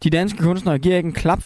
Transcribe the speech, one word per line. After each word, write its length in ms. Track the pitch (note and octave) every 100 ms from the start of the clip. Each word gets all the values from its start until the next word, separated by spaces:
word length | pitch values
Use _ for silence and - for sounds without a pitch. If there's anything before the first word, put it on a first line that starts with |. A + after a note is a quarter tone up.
De 60 | D#3
danske 320 | E3 G3+ G#3
kunstnere 360 | E3+ F#3 F#3 C#3
giver 180 | F3 F3+
ikke 100 | E3
en 60 |
klap 260 | - E3 F#3+